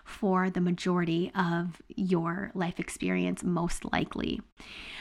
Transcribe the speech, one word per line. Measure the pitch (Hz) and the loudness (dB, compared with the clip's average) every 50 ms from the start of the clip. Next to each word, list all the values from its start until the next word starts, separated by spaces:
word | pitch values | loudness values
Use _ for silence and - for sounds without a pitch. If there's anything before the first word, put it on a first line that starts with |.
| - | -16
for | - - - 226 190 190 185 185 190 | -16 -8 -2 2 4 4 4 4 2
the | 185 190 | 2 2
majority | 180 180 180 - - 185 180 180 170 165 165 170 180 185 - | 2 2 2 2 2 2 2 4 4 2 2 2 2 0 0
of | 196 175 170 170 170 175 180 160 - - - | 0 0 2 2 0 0 -2 -6 -10 -14 -10
your | - - 196 180 185 165 165 170 170 185 - - - | -4 -2 0 2 2 2 2 0 -2 -2 -4 -4 -2
life | 190 175 175 - - | -2 -2 -2 -2 -4
experience, | 180 - - - - 185 185 185 180 180 180 - | -6 -6 -6 -4 -2 0 2 2 2 0 0 0
most | - 180 175 165 170 175 - - - - | 0 0 2 2 2 0 0 -2 -2 0
likely. | - - - - - - - - - - - - _ - - - - - - - - - | 0 0 0 0 -2 -4 -2 -2 -2 -4 -6 -10 _ -20 -18 -16 -16 -14 -14 -14 -12 -12